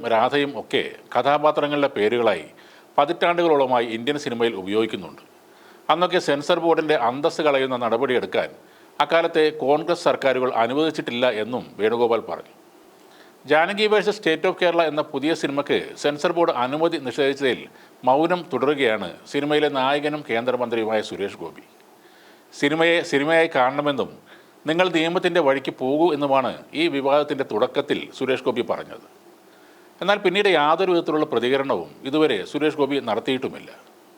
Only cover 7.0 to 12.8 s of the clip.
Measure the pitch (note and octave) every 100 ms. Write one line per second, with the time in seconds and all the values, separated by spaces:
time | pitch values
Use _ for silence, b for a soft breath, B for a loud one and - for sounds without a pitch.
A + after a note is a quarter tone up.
7 | A#2 C3 D#3+ D#3+ D3+ C3+ C3 B2 A#2+ A2+
8 | C3 B2 G2 A2 D#2 - B B B -
9 | D3 E3 E3 E3+ D3+ D3+ C3 D3 E3+ E3
10 | D3+ B2 C3+ B2+ B2+ A2+ A#2 C#3 D#3+ D3+
11 | C3 A#2+ B2+ G#2+ A2 B2 F2+ - G#2+ A#2
12 | A#2+ A2+ - E2 - - - -